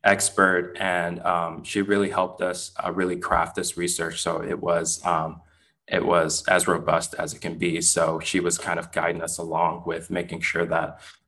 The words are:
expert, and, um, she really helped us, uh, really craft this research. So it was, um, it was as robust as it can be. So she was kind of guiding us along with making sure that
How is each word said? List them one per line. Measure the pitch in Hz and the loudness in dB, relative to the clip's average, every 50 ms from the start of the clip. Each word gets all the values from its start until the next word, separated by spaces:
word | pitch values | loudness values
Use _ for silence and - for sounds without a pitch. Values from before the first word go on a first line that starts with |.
| - | 6
expert, | 101 101 101 - - - - 95 95 92 90 87 90 - - | 4 4 4 2 0 4 6 6 6 6 4 0 -2 -6 -4
and, | 95 95 90 87 85 85 87 87 | -2 0 0 0 0 -2 -4 -2
um, | - 90 90 85 85 82 80 80 - | 0 0 0 2 0 -2 -6 -10 -10
she | - - 104 | -2 -2 0
really | 98 98 101 101 101 92 | 2 2 2 2 2 2
helped | - 92 92 90 - - | 2 0 0 -2 -2 -4
us, | 90 90 90 - - - - - - | -2 -2 -2 -4 -8 -10 -8 -4 -4
uh, | 92 | -2
really | 87 95 92 92 87 | 0 0 0 0 -2
craft | 87 - - 92 85 82 85 - | -4 0 2 2 2 2 0 -4
this | 101 87 - - | -6 -6 -4 -4
research. | 87 87 87 - - 85 82 82 - | -4 -2 -2 -2 -2 -2 -4 -4 -4
So | - 85 82 82 | -2 -2 -2 -2
it | - - 90 82 | -2 -4 -4 -4
was, | 80 85 85 85 82 80 - - - | 0 0 0 2 0 -2 -4 -2 0
um, | 87 85 80 78 80 80 82 - _ _ _ _ _ _ _ _ | 0 2 2 0 -2 -6 -10 -18 _ _ _ _ _ _ _ _
it | - - 92 85 | -2 -2 0 2
was | - 87 85 80 80 78 - - | 4 4 4 4 2 0 -2 2
as | - 92 90 87 | 4 4 4 4
robust | 92 87 76 - 85 85 82 82 - - | 4 2 2 2 2 2 2 0 -2 -6
as | - 85 76 - | -6 -6 -6 -6
it | - | -8
can | - 85 85 | -8 -8 -4
be. | 87 90 85 82 85 | -2 -2 0 0 2
So | 82 - - 85 82 82 82 82 | 2 2 2 4 2 2 0 -2
she | - - - 92 | -4 0 0 2
was | 87 87 85 | 2 2 0
kind | - - 87 85 85 | 0 -2 -2 -4 -4
of | 82 - | -4 -4
guiding | - - 82 85 85 85 | -2 0 0 0 0 -2
us | 80 82 - | -4 -6 -6
along | - 85 82 80 82 85 82 82 82 - | -6 -6 -2 0 2 2 2 0 -2 -6
with | 85 82 82 82 - | -6 -6 -6 -6 -4
making | 90 87 87 - 87 82 | -4 -4 -4 -4 -6 -6
sure | - - - 82 85 | -4 -2 0 0 0
that | 82 85 82 80 - - - - - - _ _ | 2 0 -2 -2 -2 -8 -14 -20 -20 -20 _ _